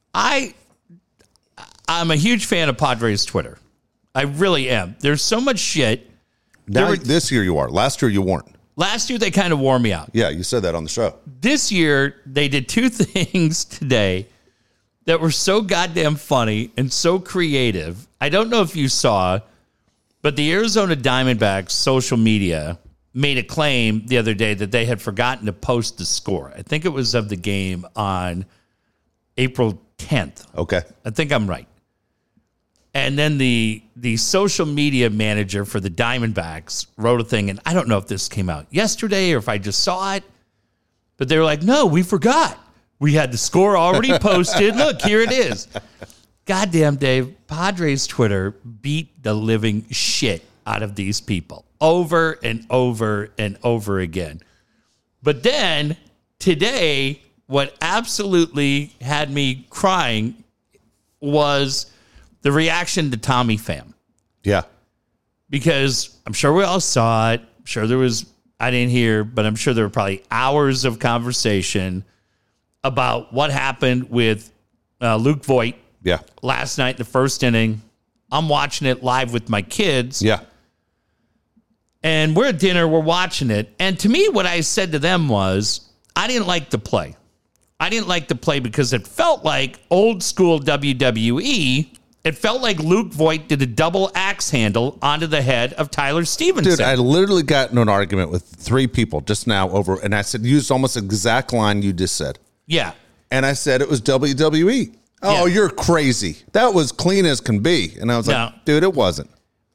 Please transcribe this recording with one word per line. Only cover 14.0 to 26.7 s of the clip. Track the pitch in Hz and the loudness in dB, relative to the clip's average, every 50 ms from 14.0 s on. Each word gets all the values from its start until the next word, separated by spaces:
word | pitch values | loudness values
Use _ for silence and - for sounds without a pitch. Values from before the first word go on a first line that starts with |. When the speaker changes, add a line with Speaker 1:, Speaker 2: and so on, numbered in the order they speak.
| 101 95 90 92 107 - _ _ _ _ _ _ _ _ _ _ _ _ _ _ - | 2 2 0 -2 -6 -10 _ _ _ _ _ _ _ _ _ _ _ _ _ _ -2
Speaker 1:
that | 160 165 165 | 0 0 2
were | 160 160 | 2 0
so | - - - 190 190 220 | 0 0 0 2 2 2
goddamn | 214 180 196 170 180 180 160 170 156 151 151 | 2 0 0 0 0 -2 -2 0 0 0 0
funny | 147 - - 143 127 117 110 107 107 117 - - 120 | -2 -2 0 0 2 2 2 0 -2 -4 -4 -4 -4
and | 135 131 | -4 -2
so | - - - 165 185 190 | -2 0 0 2 2 0
creative. | 185 - - 185 175 160 139 135 127 117 95 90 76 82 87 107 - _ _ - | -2 -4 -4 -2 0 0 2 2 2 0 0 -2 -4 -8 -10 -12 -14 _ _ -4
I | 143 147 | -4 0
don't | 156 202 226 226 | 0 0 0 2
know | 240 226 | 2 0
if | 185 151 - | 0 0 0
you | 160 139 131 | -2 -2 0
saw, | - - - 127 107 95 92 90 92 101 - _ _ _ _ _ _ _ _ _ _ _ _ _ _ _ | 0 0 2 2 2 4 2 2 0 -2 -4 _ _ _ _ _ _ _ _ _ _ _ _ _ _ _
but | - 151 143 | -4 -2 -2
the | 143 147 151 | 0 0 0
Arizona | 170 196 226 226 190 220 196 180 160 139 | 0 0 0 0 0 0 2 2 0 0
Diamondbacks | 120 131 123 131 131 127 123 104 110 101 98 98 92 - | 0 0 2 2 2 2 2 2 2 0 0 0 -4 -4
social | - - - 139 135 131 127 - 131 117 | -4 -2 0 2 2 0 0 0 0 2
media | 110 110 110 104 98 87 82 78 76 80 87 - _ - - _ _ _ - | 2 4 4 2 2 0 -2 -2 -4 -6 -10 -12 _ -20 -20 _ _ _ -6
made | 127 143 143 135 123 | -2 -2 0 0 -2
a | - | -4
claim | - - 160 151 147 135 123 117 110 107 110 104 117 | -6 -4 -2 0 0 2 2 2 0 0 -2 -2 0
the | 127 120 | 0 0
other | 110 113 107 | 2 0 0
day | 95 113 107 104 | 0 0 -2 -2
that | 95 104 95 | -2 -4 -2
they | 110 120 117 | -2 -2 0
had | 120 120 98 | 0 -2 -4
forgotten | - - 98 95 120 123 131 113 104 | -6 -8 -4 -2 -2 -2 -2 -4 -6
to | 107 98 | -8 -8
post | - - - 123 120 113 - - - | -6 -4 -2 -2 -2 -2 -4 -6 -8
the | 180 | -6
score. | 165 - - - - 98 80 67 69 - | -6 -6 -6 -4 -4 -6 -6 -6 -8 -14
I | - | -16
think | - - | -10 -6